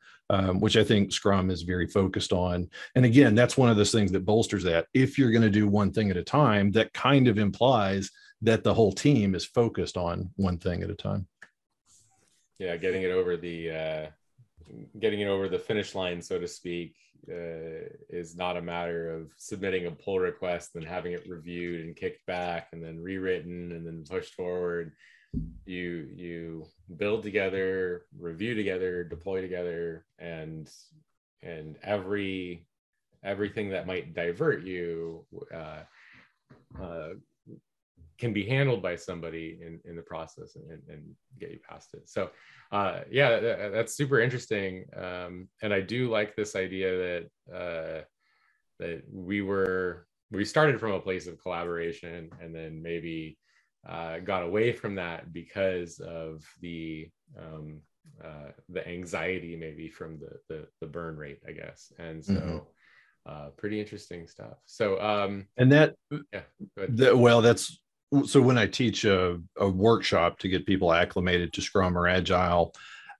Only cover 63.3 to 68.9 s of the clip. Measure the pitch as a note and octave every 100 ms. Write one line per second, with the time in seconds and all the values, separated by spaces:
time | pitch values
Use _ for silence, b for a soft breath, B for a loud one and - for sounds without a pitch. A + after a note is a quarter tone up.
63.3 | D2 D2 - G#2 G#2+ G#2 G#2 - F2 E2
64.3 | - - - _ - G#2 F#2+ G#2+ G#2 G2
65.3 | G2 G2 - C3 D3 D3+ - - D3 -
66.3 | G2 - - - - G2 A#2 B2+ B2 A#2+
67.3 | A#2 A#2 A2+ - - _ _ _ C#3+ -
68.3 | C#3 B2 B2 G2 - A#2+